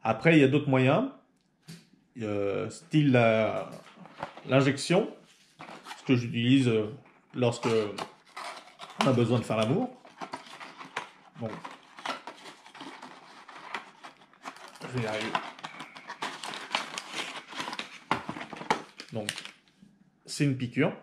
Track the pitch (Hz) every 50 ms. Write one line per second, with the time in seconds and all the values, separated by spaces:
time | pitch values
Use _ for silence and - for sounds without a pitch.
0 | _ 110 113 - - 165 165 156 139 127 131 143 143 143 131 131 127 127 147 196
1 | 254 277 - - _ _ _ _ _ _ _ _ _ - - - _ _ _ _
2 | _ _ _ - 113 107 104 101 101 101 98 98 98 110 - - - - - 156
3 | 147 143 127 123 117 113 110 110 110 101 101 101 95 95 - - - - - -
4 | - - - - - - - - - 139 127 135 135 143 131 - - - 170 190
5 | 226 - - - - _ _ _ _ _ _ _ - - - - - - - -
6 | - - 131 120 117 117 117 120 117 123 135 139 131 120 113 110 107 - 139 -
7 | - - _ _ _ _ - 127 123 120 117 - - 120 113 110 107 101 101 98
8 | - - - _ _ _ _ - - - - - - - - _ - - - -
9 | - 143 123 117 120 110 123 117 - - 113 110 110 113 143 208 254 247 - -
10 | _ - - - - - - - - - - - - - - - - - - -
11 | - - - - _ - _ - 120 113 107 - - - - - - - - -
12 | - - - - - - - - - - - - - - _ - - - - -
13 | - - - - - - - - - - - - - - - - - - - -
14 | - - - _ - _ _ _ - - - - - - - - - 127 127 123
15 | 113 110 110 107 107 110 - - - - - - - - - - - - - -
16 | - - - - - - - - - - - - - - - - - - - -
17 | - - - - - - - - - - - - - - - - - - - -
18 | - - - - - - - - - - - - - - - - - - _ -
19 | - - - 113 107 101 - - - - - _ _ _ _ _ - - _ _
20 | _ _ _ _ _ - - - 151 143 131 123 127 123 - 131 147 185 - -